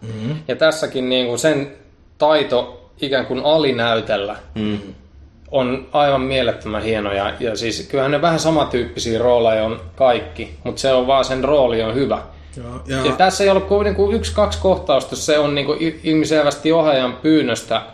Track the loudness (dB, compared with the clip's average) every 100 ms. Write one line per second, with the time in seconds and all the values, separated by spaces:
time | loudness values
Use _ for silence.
0 | -14 -10 -8 -8 -6 0 0 0 -4 -4
1 | -2 0 0 0 0 0 -2 -12 -20 _
2 | _ _ 2 4 2 0 -2 -8 -20 -10
3 | -2 -2 -2 -2 2 2 2 0 0 0
4 | 0 -2 -2 -8 -10 -6 -4 -4 -8 -18
5 | -20 -20 -20 -20 -4 -2 0 -4 -4 0
6 | 2 2 0 0 0 -2 -6 -6 -2 -2
7 | -2 -2 -2 -4 -6 -4 -6 -6 -4 -2
8 | 0 0 2 2 2 2 0 -2 -4 -6
9 | -4 0 4 4 4 2 0 -4 -12 0
10 | 2 2 -2 -12 -14 -10 -10 -4 0 2
11 | 4 2 2 -2 2 4 4 2 -2 -2
12 | -2 -2 -6 -20 -20 -18 -14 -14 -6 -2
13 | -2 2 2 4 4 4 2 0 2 0
14 | 0 0 -2 0 0 0 0 0 2 0
15 | 0 -6 0 2 2 0 -2 -2 -4 -4
16 | 0 0 2 2 2 0 2 2 4 2
17 | 0 -2 2 2 2 -2 -2 -4 -4